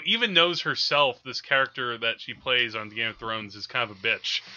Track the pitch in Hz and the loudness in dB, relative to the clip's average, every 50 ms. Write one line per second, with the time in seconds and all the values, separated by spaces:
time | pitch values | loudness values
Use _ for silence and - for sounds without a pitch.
0 | - 185 208 233 240 226 185 170 170 175 175 156 - 160 135 - - - 156 143 | 4 2 0 2 2 4 6 6 6 6 4 0 -2 -2 -2 0 0 2 4 4
1 | 147 135 120 - - 131 120 - - - 139 135 135 131 - - 127 120 117 113 | 4 4 2 -2 -8 -10 -10 -8 -2 2 2 2 2 2 -2 -4 -4 -4 -4 -2
2 | 117 113 110 - - - 117 - - 131 127 123 120 117 107 110 107 107 107 110 | -2 -2 -2 -2 -6 -12 -12 -8 -2 0 2 2 2 2 0 -4 -8 -8 -6 -4
3 | 117 113 107 - 117 113 110 110 107 101 95 104 98 - - 127 120 104 104 95 | -4 -4 -4 -6 -6 -6 -6 -6 -6 -8 -12 -12 -10 -6 -4 -4 -4 -4 -4 -4
4 | 98 113 110 95 - - - - - - - | -2 -2 -2 -2 -2 -4 -4 -4 -6 -8 -18